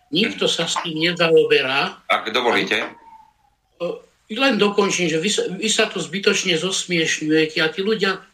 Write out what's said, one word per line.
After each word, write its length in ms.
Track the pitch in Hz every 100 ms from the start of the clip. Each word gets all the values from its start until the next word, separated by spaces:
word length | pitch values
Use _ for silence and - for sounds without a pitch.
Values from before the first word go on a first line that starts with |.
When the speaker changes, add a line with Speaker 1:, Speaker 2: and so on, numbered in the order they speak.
| _
Speaker 1:
Nikto 400 | 156 233 - 165
sa 160 | - 170
s 160 | -
tým 160 | 170 156
nezaoberá. 1040 | 170 175 165 160 151 147 131 135 - - -
Speaker 2:
Ak 160 | 98 -
dovolíte. 480 | 123 120 101 - 107
Speaker 1:
E, 1040 | 117 - - - _ _ _ _ _ - - - - _ -
len 240 | 220 277 208
dokončím, 560 | 208 208 190 - 170
že 80 | 160
vy 80 | 202
sa, 160 | - 160
vy 240 | 180 214
sa 160 | 220 214
tu 160 | 185
zbytočne 560 | 147 196 208 196 185 156
zosmiešňujete 1040 | 185 190 - 170 156 - 156 156 156 175
a 80 | 160
tí 160 | 185 196
ľudia 320 | 196 196 185 -